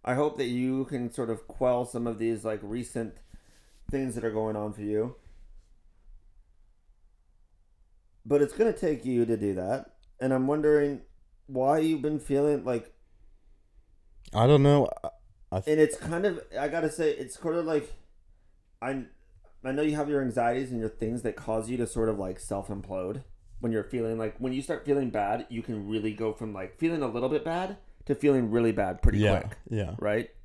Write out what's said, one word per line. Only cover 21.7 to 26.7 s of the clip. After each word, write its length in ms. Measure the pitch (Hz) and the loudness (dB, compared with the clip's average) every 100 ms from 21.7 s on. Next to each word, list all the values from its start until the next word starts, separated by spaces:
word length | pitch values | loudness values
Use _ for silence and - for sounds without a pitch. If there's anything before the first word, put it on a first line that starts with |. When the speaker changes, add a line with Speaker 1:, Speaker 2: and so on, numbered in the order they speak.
Speaker 1:
you 80 | 123 | -2
to 80 | 117 | -2
sort 240 | 120 113 | 0 0
of, 80 | 104 | 0
like, 200 | 95 92 | -4 -6
self-implode. 840 | - 98 98 98 95 95 92 113 - - - - | -6 -6 -4 -8 -6 -6 -6 -8 -10 -20 -18 -6
When 120 | 120 | -2
you're 100 | 110 | -2
feeling, 340 | 101 123 113 113 | -2 -4 -2 -2
like, 180 | 110 104 | -4 -4
when 140 | 127 | -4
you 80 | 131 | -4
start 240 | 135 160 | -4 -4
feeling 240 | - 143 127 | 0 0 2
bad, 380 | 107 101 117 107 | -2 0 -2 -4
you 140 | 117 | -8
can 260 | 113 110 101 | -6 -6 -2
really 240 | 110 107 | -2 -2
go 220 | 104 113 | -2 -4
from, 180 | 107 110 | -4 -8
like, 260 | 98 92 | -8 -10